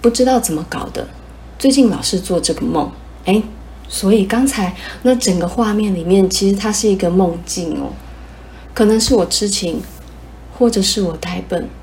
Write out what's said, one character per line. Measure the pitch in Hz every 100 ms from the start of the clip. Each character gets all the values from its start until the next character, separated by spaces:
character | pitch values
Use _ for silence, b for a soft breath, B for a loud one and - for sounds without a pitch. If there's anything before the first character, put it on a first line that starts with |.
不 | 233
知 | 233
道 | 254 254
怎 | 233
么 | 156 175
搞 | - -
的， | - - - - - - -
最 | 269
近 | 277 240
老 | 151
是 | - 185
做 | - 175
这 | 170
个 | 160
梦。 | - 160 - - - -
哎， | - 208 214 - - - -
所 | - 196
以 | 214
刚 | 196 226 269
才 | 247 185 B B B
那 | 254 247
整 | 226 180
个 | 175
画 | - 220
面 | 208 214
里 | 180
面， | 165 196 190
其 | - 196
实 | 196
它 | 214
是 | 208 220
一 |
个 | 190 175
梦 | 180 180 170
境 | - - 165 147
哦。 | 139 - B B B B B B B
可 | -
能 | 214 220
是 | 226
我 | 240 175
痴 | - 208
情， | 196 175 156 - - - - - - - -
或 | 240
者 | 208
是 | 190 -
我 | 185 160
太 | 175 180
笨。 | 180 175 160 -